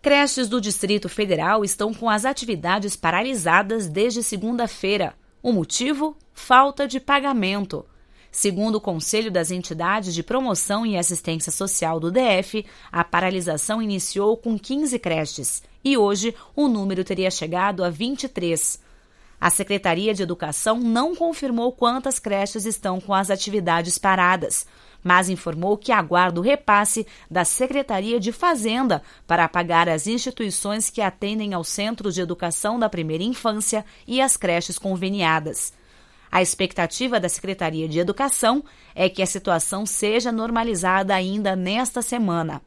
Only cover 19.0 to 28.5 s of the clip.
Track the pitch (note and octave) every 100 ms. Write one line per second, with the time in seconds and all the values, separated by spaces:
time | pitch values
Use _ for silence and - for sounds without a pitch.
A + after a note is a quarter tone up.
19 | _ _ - - F3 F#3+ G3 G3+ F#3+ E3
20 | G#3+ G3 F3+ F3 D3+ C#3+ A3 A#3 A#3 A#3
21 | D4+ F4+ E4 D#4 C#4 A#3 A#3+ B3 A#3+ B3+
22 | C4+ B3+ G#3+ G3 G3 A3 G#3 G#3 G3 F#3
23 | G3 G3 G3 G3 G#3 G#3 E3+ E3+ E3+ -
24 | G3 F#3 F3+ F#3 - - - - - -
25 | F3+ F3+ F#3 F3+ E3+ D#3+ F#3 G#3 - A3
26 | D#3+ F3 F3+ F3 G3+ D4 - G3+ G#3 A3+
27 | G#3 - - F3 E3+ - B3+ C4+ C4+ G3
28 | G#3 A#3 G3 A3+ F4